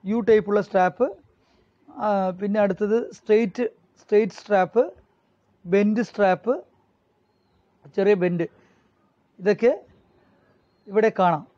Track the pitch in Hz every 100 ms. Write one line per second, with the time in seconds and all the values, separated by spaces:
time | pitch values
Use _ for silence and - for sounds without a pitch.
0 | 190 226 220 214 208 208 - 196 180 180
1 | 262 - _ _ _ _ _ _ - 277
2 | 214 202 190 180 202 214 202 185 208 226
3 | - - - 214 226 - 240 _ _ _
4 | _ 208 220 - - 202 180 226 254 -
5 | _ _ _ _ _ _ 175 196 208 214
6 | 220 - 196 180 226 294 - _ _ _
7 | _ _ _ _ _ _ _ _ 147 -
8 | 196 208 180 175 165 _ _ _ _ _
9 | _ _ _ _ 190 202 233 370 - _
10 | _ _ _ _ _ _ _ _ - 202
11 | 220 220 180 156 -